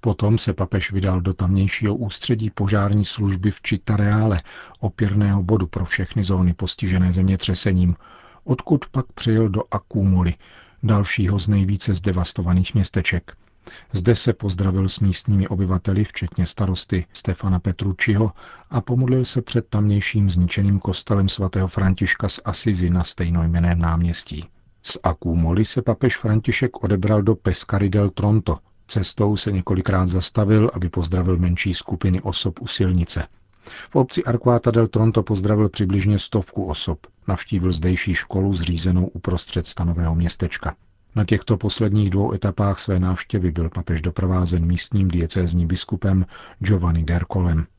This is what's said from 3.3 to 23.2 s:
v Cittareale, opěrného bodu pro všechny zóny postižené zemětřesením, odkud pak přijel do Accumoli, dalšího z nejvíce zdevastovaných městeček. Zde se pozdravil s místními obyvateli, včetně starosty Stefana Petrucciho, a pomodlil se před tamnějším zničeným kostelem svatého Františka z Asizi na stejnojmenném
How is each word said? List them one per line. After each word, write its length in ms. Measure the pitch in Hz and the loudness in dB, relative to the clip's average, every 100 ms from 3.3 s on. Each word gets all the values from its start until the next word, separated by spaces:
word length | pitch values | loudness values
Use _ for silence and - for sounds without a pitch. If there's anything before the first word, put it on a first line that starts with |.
| 95 101 | 0 -2
v 100 | 95 | -2
Cittareale, 800 | - 101 - 104 104 104 110 95 - - - - | -4 -6 -2 0 2 2 2 0 -4 -20 -20 -8
opěrného 640 | 104 - 104 101 104 101 | -6 -2 0 2 2 2
bodu 240 | 87 110 92 | 2 0 0
pro 180 | - 90 | -4 -6
všechny 380 | - 92 - | -4 -4 -2
zóny 300 | 92 92 90 | 0 2 2
postižené 600 | 87 90 - 98 92 92 | 0 -4 -4 -2 2 2
zemětřesením, 840 | 90 95 95 - 87 - 92 90 85 - - - - | 2 2 0 0 -2 0 2 2 0 -6 -20 -20 -20
odkud 420 | - - - 147 - | -4 -4 0 -2 0
pak 140 | - - | -6 -6
přijel 360 | - - 110 113 | -6 0 2 2
do 140 | 95 - | 0 -4
Accumoli, 600 | 104 - 110 98 92 87 85 - - - _ | -8 -4 0 2 4 2 -2 -10 -20 -20 _
dalšího 560 | 110 104 101 - 95 101 | 0 0 0 -2 0 0
z 80 | 92 | 0
nejvíce 460 | 101 95 101 - | 0 2 0 -2
zdevastovaných 800 | 95 101 90 87 - 87 90 92 | -2 -2 -2 -2 -2 0 2 2
městeček. 580 | - 95 - - 87 - - _ _ - - - | 0 0 -2 -2 -4 -6 -20 _ _ -20 -20 -8
Zde 240 | 98 90 113 | -4 2 2
se 180 | - | 2
pozdravil 560 | 107 104 90 95 95 95 | 0 -2 -2 0 0 0
s 100 | - | 0
místními 480 | 101 90 - 101 95 | 0 0 0 2 2
obyvateli, 560 | 92 95 92 - 95 | 0 0 0 0 0
včetně 420 | 107 - 92 - 87 | -2 -4 -8 -4 -4
starosty 600 | - 95 92 - 92 85 | -2 -2 -2 -2 -4 -4
Stefana 460 | - - 90 101 92 | -8 -6 -4 0 0
Petrucciho, 720 | 101 90 98 92 - 101 107 - - - - | 0 -4 -4 -4 0 2 0 -2 -20 -20 -6
a 120 | 127 | -6
pomodlil 440 | - 123 131 131 123 | -2 0 2 2 0
se 160 | - | -2
před 260 | 120 120 - | -2 -4 -2
tamnějším 600 | 104 107 101 - 107 101 | 0 2 2 0 0 2
zničeným 500 | 90 87 - 101 101 | 2 0 2 2 2
kostelem 500 | - 92 - 101 95 | 0 -6 -2 0 2
svatého 380 | - 95 95 92 | 0 -2 0 -2
Františka 640 | - 95 92 98 - 98 | 0 0 2 0 -2 -2
z 100 | - - | -4 -4
Asizi 440 | 98 - 95 87 | -4 0 0 2
na 140 | 87 | 2
stejnojmenném 760 | 85 - | 0 -2